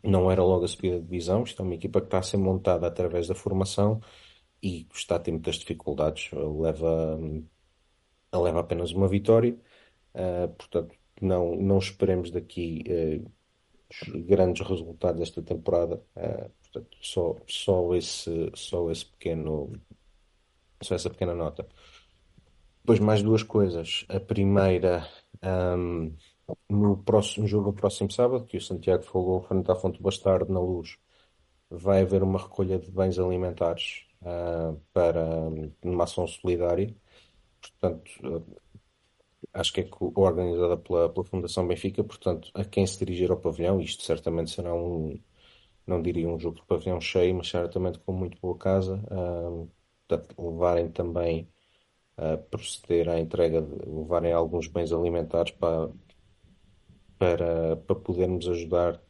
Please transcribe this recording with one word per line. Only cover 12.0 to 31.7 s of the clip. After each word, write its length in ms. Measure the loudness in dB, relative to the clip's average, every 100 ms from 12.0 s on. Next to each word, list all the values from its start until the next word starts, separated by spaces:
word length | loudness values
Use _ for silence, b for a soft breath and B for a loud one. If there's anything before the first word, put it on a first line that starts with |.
| 2 2 0
daqui, 520 | -6 -6 -6 -6 -6 -2
eh, 340 | 0 0 -2 -6 _ _ _ _ _ _ -14 -10 -8 2
grandes 400 | 4 6 2 -2
resultados 540 | -4 -6 -2 -2 0
esta 200 | -4 -6
temporada. 600 | -8 -4 0 2 2 -4 _ -8
Ah, 340 | -6 -6 -12 _
portanto, 360 | _ -14 -14 -16
só, 340 | -6 -2 -2 -4 -8
só 480 | -6 2 2 4 0
esse, 560 | -2 -8 -6 -4 -4 -8
só 340 | -6 -4 -2
esse 140 | -4 -10
pequeno, 680 | _ -6 -4 -4 -4 -6 -12 _ -20 _ _ _ _ _ _ _ _
só 140 | -4 -4
essa 140 | -4
pequena 240 | -4 -4 -2
nota. 320 | -4 -6 -14 b b b b b _ _ _ _ _ _
Depois 180 | 2 4
mais 240 | 6 4
duas 200 | 4 2
coisas. 640 | 4 2 2 0 -6 -8 -4
A 100 | -6
primeira, 880 | -2 2 4 6 6 4 2 0 -4 B _ -10
ahm, 680 | -4 0 0 0 -2 -4 -6 -8 b _ -14 -14 _
no 280 | 2 4 2
próximo 440 | 4 4 4 -2 0
jogo, 200 | 2 0
no 60 |
próximo 380 | 0 -2 0 -4
sábado, 340 | 2 2 2 -4
que 120 | -10
o 40 |
Santiago 420 | -8 -4 2 2
falou, 380 | 2 -2 0 0
frente 280 | 0 0 2
à 40 | 0
Fonte 220 | 0 -2
do 40 |
Bastardo, 480 | -2 0 2 2 2
na 60 | 0
Luz, 380 | 0 -4 -6 -18 _ b b _ _ _
vai 320 | _